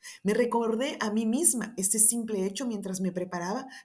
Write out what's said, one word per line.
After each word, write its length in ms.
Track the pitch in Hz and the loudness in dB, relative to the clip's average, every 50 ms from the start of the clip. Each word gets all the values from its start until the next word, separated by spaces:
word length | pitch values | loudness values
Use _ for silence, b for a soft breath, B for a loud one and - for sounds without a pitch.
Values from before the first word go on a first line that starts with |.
| B B B B B | B B B B B
Me 100 | 196 214 | 0 2
recordé 640 | 240 247 240 233 233 233 226 220 220 269 302 294 - | 2 2 2 2 0 0 0 -2 -2 -2 -4 -4 -4
a 100 | 214 214 | -4 -2
mí 160 | 208 220 226 | 0 0 0
misma 480 | 220 240 285 349 339 269 233 208 220 - | 0 0 4 4 4 4 2 -4 -6 -4
este 220 | - 190 - - 214 | 0 2 2 6 6
simple 460 | - - 240 240 220 220 214 190 185 | 6 6 6 2 -4 -4 -2 -2 -2
hecho 200 | 196 190 - 269 | -2 -4 -4 -6
mientras 340 | 240 220 202 196 190 185 185 | -4 -6 -6 -6 -6 -4 -4
me 140 | 190 180 175 | -4 -4 -4
preparaba 520 | 180 180 180 180 175 170 175 214 269 269 B B B | -4 -8 -6 -6 -6 -6 -4 -6 -6 -8 B B B